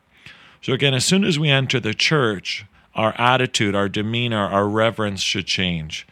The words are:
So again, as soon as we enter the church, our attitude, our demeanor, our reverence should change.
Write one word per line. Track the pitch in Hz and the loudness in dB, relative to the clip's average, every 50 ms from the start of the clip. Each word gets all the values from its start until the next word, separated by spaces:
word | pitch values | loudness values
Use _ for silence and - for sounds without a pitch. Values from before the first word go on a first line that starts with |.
| _ _ _ _ _ - - - - - - _ - | _ _ _ _ _ -20 -20 -20 -20 -20 -20 _ -4
So | - 135 | -4 -2
again, | 117 143 139 135 | 0 2 2 2
as | 127 - | 2 2
soon | - 180 196 202 | 2 2 2 4
as | - 160 | 2 0
we | 143 156 147 | 0 2 2
enter | 139 135 131 - - 123 | 2 2 2 0 -2 -2
the | 95 107 110 | -2 -2 -2
church, | - - - 165 151 127 113 104 90 - - - - 104 - _ _ _ _ _ | -2 0 0 2 2 2 0 0 -2 -6 -10 -10 -10 -12 -16 _ _ _ _ _
our | - 110 107 - - | -2 -2 0 0 2
attitude, | 120 123 127 127 127 - - - 113 101 98 | 2 4 4 4 2 0 0 0 0 2 2
our | 101 101 101 | 0 0 0
demeanor, | 95 107 104 107 113 117 120 120 113 107 101 | -2 -2 -4 -2 -2 -2 -2 0 0 0 0
our | 92 98 98 101 104 | 0 2 2 2 2
reverence | 104 110 110 117 - - 107 104 98 92 | 2 2 2 2 0 0 -4 -4 -2 -4
should | - - - - 90 - | -4 -4 -2 -4 -4 -4
change. | - - 92 92 87 82 78 78 78 - - _ | -2 -2 0 -2 -2 -4 -6 -8 -10 -14 -14 _